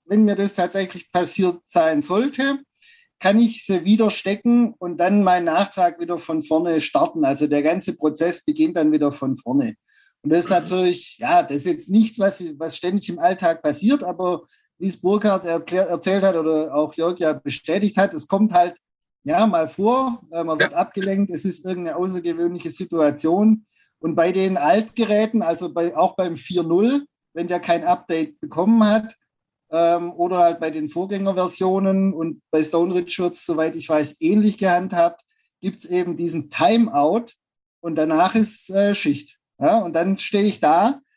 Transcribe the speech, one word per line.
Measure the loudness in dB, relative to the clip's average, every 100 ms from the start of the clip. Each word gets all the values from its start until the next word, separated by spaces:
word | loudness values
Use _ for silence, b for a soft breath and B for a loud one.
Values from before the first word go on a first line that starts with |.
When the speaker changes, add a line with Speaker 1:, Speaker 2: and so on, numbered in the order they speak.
Speaker 1:
wenn | -2 2
mir | 4 2
das | -2
tatsächlich | -2 -2 -2 -6 -8 -4
passiert | -2 -2 0 0 -2
sein | -2 2 2 2
sollte, | 0 0 0 0 -2 -2 -8 _ b b b -2
kann | 2 4
ich | 4 0
sie | -4 -2
wieder | 2 4 2
stecken | 0 -4 -2 2 2 2 -2
und | -8 -2
dann | 2 4
meinen | 4 2
Nachtrag | 2 0 0 0 0 0
wieder | -6 -6
von | -4 -6
vorne | 0 0 2 0
starten. | 0 0 0 0
Also | 0 0 0
der | 2
ganze | 2 0 -2 -2
Prozess | -2 0 -2 -2
beginnt | -4 0 0 2
dann | 2
wieder | 2 0
von | -2 -4 -6
vorne. | -2 0 0 -4 _ _ _ _
Und | 0
das | 0 2
ist |
Speaker 2:
Mhm. | 0
Speaker 1:
natürlich, | 0 0 0 0 -6 -8
ja, | 2 2
das | 2 -2
ist | -2
jetzt | -4 2
nichts, | 4 4 2
was, | -2 -2 -10 -8
was | -10 -6
ständig | -4 -4 -4
im | 0
Alltag | 0 2 0 0
passiert, | -2 0 2 0
aber | -2 -4 -2 -4 b b b -8
wie | -6
es | -2
Burkhard | 0 2 2 0
erklär-, | -2 -4 -2 -2 -2
erzählt | -2 -2 2
hat | 2 2
oder | 0 0 -2
auch | -2 -2
Jörg | -2 -4 0
ja | -2
bestätigt | -2 -6 -8 -4 -2 0 0
hat, | -2
es | -2 -4
kommt | 0 2
halt, | 2 2 -2 _ _ _ _
ja, | -2 0 2
mal | 2 -2
vor, | -2 0 0 0 -6 -10
äh, | -6
man | -4 -2
wird | -2
Speaker 2:
Ja. | 0
Speaker 1:
abgelenkt, | -4 -2 -2 0 -2
es | -2
ist | -6 -6 -6
irgendeine | -6 -6 -4
außergewöhnliche | -4 -4 -4 -2 -2 -4 -8
Situation. | -8 -6 0 0 0 0 4 4 4 0 _ _ _
Und | -4
bei | 0 0
den | 2 0 0
Altgeräten, | 2 2 0 -2 0 2 2 0
also | -2 -4 -4
bei, | -4 -2
auch | 0 0 0
beim | -6 -6
vier | -6 -4
null, | 0 2 2 0 -4 _ _
wenn | -8 -4
der | -4
kein | -2 -2
Update | 0 -2 -2 -4 -4 -8
bekommen | -10 -2 2 4
hat, | 4 2 -2 -14 _ _ _ _ _
ähm, | 0 2 2 -2
oder | -4 -2 4
halt | 2 2
bei | -4
den | -4 -6
Vorgängerversionen | -6 -4 -4 -2 -2 -2 0 0 2 2 2 0
und | 0 -6 -8 _
bei | 0
Stone | 0 0 0
Ridge | 0 -4 -4
wird's, | -4 -4 -4
soweit | -2 -2 -4
ich | -2
weiß, | 0 -2 -2
ähnlich | 2 4 2 2
gehandhabt, | 2 0 0 0 0 0 _ _ _ _
gibt's | -8 -8
eben | -4 -2 -2 -4
diesen | -4 -6 -6
Timeout | 0 2 4 2 2 2 0 -4 _ _ _ _ _
und | -6
danach | -2 0 2 2
ist, | 2 0 -4 -4
äh, | 0 2
Schicht. | 0 -2 -2 -6 _ _ -2
Ja, | 2 2
und | 0
dann | -2 -2 -2
stehe | -2 0
ich | 0 0
da, | 2 4 2 0 _